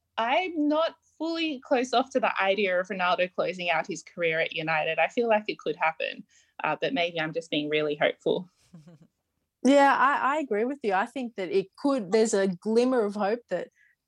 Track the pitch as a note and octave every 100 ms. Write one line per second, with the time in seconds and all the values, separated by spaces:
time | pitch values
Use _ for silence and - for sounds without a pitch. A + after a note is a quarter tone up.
0 | _ - A3+ D#4 F#4 E4 D4 D4+ D#4+ -
1 | _ - D#4+ E4 D#4+ B3+ - B3+ B3+ A#3
2 | B3+ B3+ G#3 - G3 G3 G3 F3+ F#3 F#3+
3 | F3+ F3 F3+ - - F#3 F3 D#3+ E3 D#3+
4 | - - E3 D#3+ E3 D#3+ D#3 D#3 D#3 D#3+
5 | E3+ - A#3 G#3+ G#3+ - D#3+ D#3 D#3+ -
6 | G1+ - - _ _ - D#3 D3+ D#3 F3
7 | E3+ E3 D#3 E3 E3 D#3 D3 D3+ D3+ D3+
8 | D3 - - - F3+ _ _ E3+ E3+ E3
9 | - _ _ _ _ _ B3+ C#4 C#4 B3
10 | B3+ C#4 B3+ D4+ C#4 G#3 A#3+ C#4 G#3+ F#3
11 | A#3 C#4 A#3+ A3 F3+ G3 F#3+ - C#4+ C4+
12 | F3 A3 A3+ G3 G3 F3 G#3+ A3+ B3+ B3+
13 | G#3 G#3 G3+ A#3+ - F3 - _ _ _